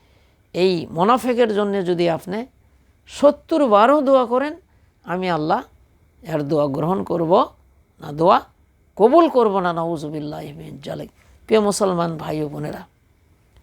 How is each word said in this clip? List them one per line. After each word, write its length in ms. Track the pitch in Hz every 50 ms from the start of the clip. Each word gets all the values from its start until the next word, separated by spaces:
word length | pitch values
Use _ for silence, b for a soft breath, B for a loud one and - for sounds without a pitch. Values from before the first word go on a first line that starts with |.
| _ _ _ _ _ _ _ _ _ _ -
এই 340 | 170 180 190 180 165 139 -
মোনাফেকের 640 | - 160 180 214 254 254 240 254 247 233 247 220 208
জন্য 300 | 202 208 202 196 202 180
যদি 240 | 175 180 165 175 170
আপনি 360 | 165 151 - 175 185 214 247 - _ _ _ _ _ _ _ _ _ _ _
সত্তর 600 | - - - 269 294 294 285 - - 330 320 294
বারও 340 | 247 208 196 220 254 285 311
দোয়া 240 | 269 269 269 262 254
করেন, 300 | 226 240 254 277 302 330 349 - _ _ _ _ _ _ _ _
আমি 260 | - 170 185 185 185
আল্লাহ 340 | 170 156 151 156 190 240 277 - _ _ _ _ _ _ _ _ _ _
এর 220 | - 160 160 151 147
দোয়া 240 | 143 160 147 147
গ্রহণ 360 | 143 135 156 156 165 190 202 190
করব 420 | - 170 170 165 156 180 240 262 - - _ _ _ _ _ _ _ _ -
না, 120 | - 156
দোয়া 300 | 147 147 165 185 226 285 - - _ _ _ _ _ _ _ _ _
কবুল 340 | - 196 240 285 339 339 285
করব 300 | 277 254 233 214 190 196
না, 140 | 180 175 170
নাউজুবিল্লাহি 800 | 165 165 170 170 151 160 147 156 151 151 147 151 156 160 147 143
মিন 260 | 165 160 156 139 139 -
জালিক।" 280 | - 160 147 139 - b b b b b b _
প্রিয় 140 | - 220 220
মুসলমান 580 | 208 202 190 - 214 190 180 170 170 170 165
ভাই 260 | 151 - - 156 156 151
ও 60 | 143
বোনেরা, 380 | 147 147 151 156 - - 180 - _ _ _ _ _ _ _ _ _ _ _ _ _ _